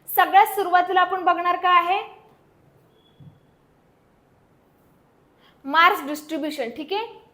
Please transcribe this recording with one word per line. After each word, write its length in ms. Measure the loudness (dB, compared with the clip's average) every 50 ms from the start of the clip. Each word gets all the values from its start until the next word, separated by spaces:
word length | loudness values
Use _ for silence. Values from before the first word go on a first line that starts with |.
| _ -6 0
सगळ्यात 300 | 0 2 4 4 4 4
सुरुवातीला 560 | 4 2 -2 -2 2 2 2 2 2 2 0
आपण 220 | 0 0 -2 -2 0
बघणार 320 | 0 0 0 0 -2 -2
काय 180 | 0 2 2 2
आहे, 300 | 2 2 2 -2 -4 -4 -8 -16 -20 -20 _ _ _ _ _ _ _ _ _ _ _ _ _ _ _ _ _ _ _ -20 -20 -20 _ _ _ _ _ _ _ _ _ _ _ _ _ _ _ _ _ _ _ _ _ _ _ _ _ _ _ _ _ _ _ _ _ _ _ _ _ _ _ _ _ _ _ _ _ -8
मार्क्स 420 | -2 2 4 4 4 4 0 -4 -8
डिस्ट्रीब्युशन, 640 | -8 -10 -10 -8 -8 -6 -6 -6 -6 -6 -8 -8
ठीक 240 | -8 -10 -10 -6 -6
आहे? 280 | -6 -6 -8 -12 -20 -20 _